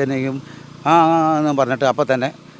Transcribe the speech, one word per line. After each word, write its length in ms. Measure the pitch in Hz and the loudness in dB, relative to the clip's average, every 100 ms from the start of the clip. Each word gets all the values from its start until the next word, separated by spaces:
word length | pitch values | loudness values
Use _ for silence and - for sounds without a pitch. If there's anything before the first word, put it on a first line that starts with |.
തന്നെയും 360 | 135 135 131 135 - - - - 143 | -2 -2 -4 -6 -12 -20 -20 -8 0
ആ, 20 | |
ആ, 240 | 170 160 165 160 156 | 4 4 2 2 0
എന്ന് 140 | 151 139 | 0 0
പറഞ്ഞിട്ട് 280 | 127 127 135 | 0 0 0
അപ്പം 160 | 123 135 | 0 0
തന്നെ, 160 | 131 131 - - - | -2 -2 -8 -20 -20